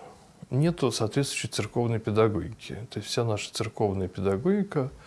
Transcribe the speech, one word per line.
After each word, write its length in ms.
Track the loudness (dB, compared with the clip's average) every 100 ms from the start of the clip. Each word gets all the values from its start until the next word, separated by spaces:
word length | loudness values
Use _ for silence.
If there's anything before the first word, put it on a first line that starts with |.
| -16 -20 -20 -20 -4
Нету 420 | 2 2 2 0
соответствующей 560 | 2 0 0 0 -2 -4
церковной 500 | -4 -2 -2 0 0
педагогики. 760 | 2 4 4 4 -4 -8 -10 -10 -8
То 80 | -8
есть 100 | -4
вся 160 | 0
наша 260 | 0 0 -4
церковная 580 | -4 -4 0 0 2 -2
педагогика, 840 | 0 0 2 2 2 0 0 -2 -6